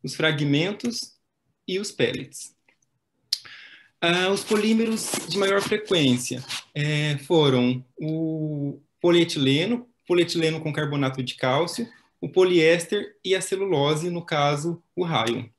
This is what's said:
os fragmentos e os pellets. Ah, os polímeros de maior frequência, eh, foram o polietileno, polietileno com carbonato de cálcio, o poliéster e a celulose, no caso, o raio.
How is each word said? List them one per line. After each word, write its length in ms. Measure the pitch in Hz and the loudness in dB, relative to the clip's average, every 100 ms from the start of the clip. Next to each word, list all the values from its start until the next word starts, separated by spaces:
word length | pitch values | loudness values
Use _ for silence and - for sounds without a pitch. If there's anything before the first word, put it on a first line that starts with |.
os 100 | 123 | -12
fragmentos 1000 | - 156 147 147 143 175 208 240 226 - _ _ _ _ _ - | -2 0 0 0 2 0 -4 -6 -8 -12 _ _ _ _ _ -6
e 140 | 185 | -6
os 100 | 202 | -6
pellets. 640 | - 117 127 127 - - _ _ _ _ _ _ _ _ - - - - - _ _ | -2 -2 -2 -10 -16 -20 _ _ _ _ _ _ _ _ -10 -10 -20 -20 -20 _ _
Ah, 260 | 170 175 185 | 0 2 2
os 140 | 196 | -2
polímeros 680 | - 214 214 226 226 220 - - - | 0 0 2 2 2 -2 -4 -8 -6
de 80 | 175 | -2
maior 240 | 196 196 | 2 2
frequência, 800 | 196 214 214 185 139 123 - 131 - - - | 0 -4 0 2 4 2 -2 -10 -8 -12 -10
eh, 460 | 151 147 151 151 143 | -6 -2 -2 -2 -4
foram 680 | - 165 147 127 123 127 - - | 0 4 4 4 2 0 -8 -10
o 840 | 156 160 160 160 156 147 143 - _ _ | -6 -4 -4 -4 -4 -4 -6 -8 _ _
polietileno, 880 | 175 175 170 156 135 139 185 240 - _ _ | 4 4 4 2 2 4 2 -2 -6 _ _
polietileno 520 | 175 170 170 160 160 | 0 2 0 0 -2
com 140 | 156 | -4
carbonato 480 | 151 147 143 131 131 | -4 -2 0 -2 -2
de 140 | 123 - | -8 -4
cálcio, 520 | 131 135 170 - 233 - _ _ | 0 0 0 -4 -10 -10 _ _
o 80 | - | -2
poliéster 880 | 185 185 175 160 170 170 208 - _ | 4 6 6 6 4 2 -4 -6 _
e 120 | 185 190 | -2 -2
a 60 | |
celulose, 680 | 175 190 196 156 143 151 175 | -2 -4 0 2 2 0 -2
no 160 | 170 170 | -6 -2
caso, 560 | 156 143 147 165 170 _ - | 0 2 0 -4 -6 _ -6
o 80 | |
raio. 440 | 175 143 113 113 113 | -2 0 0 -4 -6